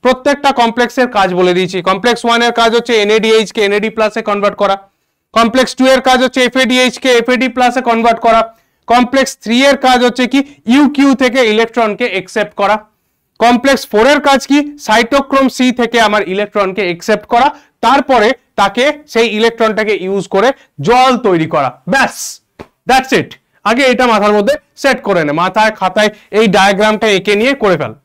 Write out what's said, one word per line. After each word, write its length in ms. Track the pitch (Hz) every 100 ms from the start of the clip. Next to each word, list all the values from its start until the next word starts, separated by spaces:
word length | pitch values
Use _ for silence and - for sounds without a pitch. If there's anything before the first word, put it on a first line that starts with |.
প্রত্যেকটা 460 | 254 254 285 285 285 247
কমপ্লেক্সের 480 | 233 226 240 262 247 226
কাজ 120 | 190 180
বলে 120 | 180 180
দিয়েছি। 220 | 185 190 180
কমপ্লেক্স 320 | 190 240 233
ওয়ান 160 | 240 233 240
এর 60 | 233
কাজ 100 | 226 233
হচ্ছে 160 | 233 226
এনএডিএইচ 460 | 208 220 220 220 214
কে 60 | - 202
এনএডি 220 | 208 220 220
প্লাস 180 | 214 226
এ 20 | 220
কনভার্ট 260 | 202 202 -
করা, 140 | 202 196 - _ _ _ _
কমপ্লেক্স 380 | 220 233 254 247 -
টু 60 | 262
এর 80 | 262 262
কাজ 100 | 254
হচ্ছে 160 | 254 262 247
এফএডিএইচ 460 | 254 254 254 254 247
কে 80 | 262 240
এফএডি 280 | 233 247 262 254
প্লাস 180 | 247 254
এ 20 | 247
কনভার্ট 300 | 226 233 226 233
করা, 140 | 226 226 _ _ _ -
কমপ্লেক্স 440 | 240 247 269 262 -
থ্রি 160 | 208 233 277
এর 80 | 269 254
কাজ 120 | 254 247
হচ্ছে 180 | 240 247
কি, 80 | 269 277 - -
ইউকিউ 360 | 262 285 285 277 262
থেকে 180 | 254 262 233
ইলেকট্রনকে 540 | 214 226 240 220 202 240
অ্যাকসেপ্ট 380 | 185 180 220 208 -
করা, 160 | 196 214 - _ _ _ _ _
কমপ্লেক্স 420 | 233 240 277 269 -
ফোর 140 | 208 247
এর 80 | 294 285
কাজ 120 | 269 -
কি, 80 | 285 294 - -
সাইটোক্রোম 600 | 220 233 277 269 269 262 -
সি 100 | 254 247
থেকে 180 | 233 233 220
আমার 140 | 208 196
ইলেকট্রনকে 500 | 190 208 214 190 190 180
অ্যাকসেপ্ট 380 | 175 - 214 -
করা, 160 | 233 277 - _ _
তারপরে 440 | 233 277 277 247 208 269 _ -
তাকে 240 | 196 196 277 294 -
সেই 140 | 226 226 214
ইলেকট্রনটাকে 560 | 233 226 220 208 214 196 185
ইউজ 180 | 196 170
করে 140 | 196 233 262 _ - 143
জল 240 | 247 262 247 233
তৈরি 200 | 175 160
করা। 140 | 165 131 - -
ব্যাস, 220 | 269 226 - - - _ - - _ -
that's 240 | 254 254 214
it। 100 | 131 - _ _ 202
আগে 120 | 240 262
এটা 120 | 247 247
মাথার 200 | 214 208 208
মধ্যে 180 | 202 202 _ -
সেট 160 | 277 262 -
করে 140 | 180 147
নে, 60 | 151
মাথায় 300 | 180 202 214 214
খাতায় 300 | 185 196 208 208 _ 202
এই 80 | 220 196
ডায়াগ্রামটা 500 | 196 196 214 214 220 196
এঁকে 180 | 190 202
নিয়ে 120 | 247 277
করে 140 | 208 165
ফেল। 120 | 123 110